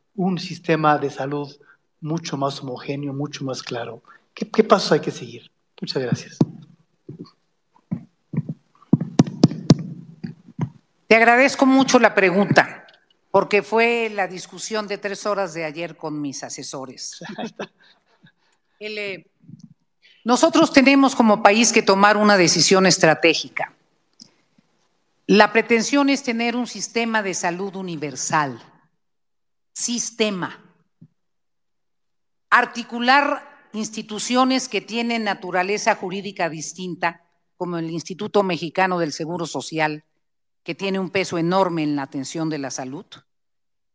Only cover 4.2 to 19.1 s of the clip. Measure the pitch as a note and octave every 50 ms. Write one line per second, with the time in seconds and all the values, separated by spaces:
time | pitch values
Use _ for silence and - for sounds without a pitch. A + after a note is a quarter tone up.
4.2 | _ _ - - - - - A3+ G#3+ A3 A3 F#3 - - E3+ D3+ - - - -
5.2 | C3 A#2 A#2 - - _ _ _ _ _ _ - D3 - - C3+ B2+ A#2 - -
6.2 | - - - - - - - - - - _ _ _ _ _ _ _ - - -
7.2 | - - _ _ _ _ _ _ _ _ _ _ _ - - - - - _ _
8.2 | _ _ - - - - - _ _ _ _ _ _ _ - - - - - -
9.2 | - - - - - - - - - - - - - - - - - - - -
10.2 | - - - _ _ - - - - - - _ _ _ _ _ _ - A3 A3+
11.2 | A3+ A#3 A#3+ B3 C#4 C4 - - C4+ C4 C4 C4+ C4 C4 - B3 A3+ G3+ - G3+
12.2 | F#3+ F3+ F3 G3+ G3 D3 - - C3 - - - - _ _ _ _ _ _ _
13.2 | _ _ - G3 F3+ - G#3 G3+ - - G#3+ A3+ A#3 A#3 A#3 A#3 A3+ G#3+ G#3 G3+
14.2 | F#3 F3 F#3 F3 - - F#3+ E3+ - - A3 G#3+ G#3 G3 G3+ G3 - G3+ G3 -
15.2 | - G#3 G3+ G3 G3 E3 D#3 E3 D#3+ D#3 C#3+ E3 E3+ D#3+ D#3 _ E3 D#3 D3+ D3
16.2 | D3 C#3 C3 - - A#2+ - D3+ C3 - - C3+ C3 C3 A#2 - - - - -
17.2 | E3+ - F#3 - A#3 - - - - - _ _ _ _ _ _ _ _ _ _
18.2 | _ _ _ _ _ _ _ _ _ _ _ - G#3 G#3+ G#3+ G#3 G#3 G3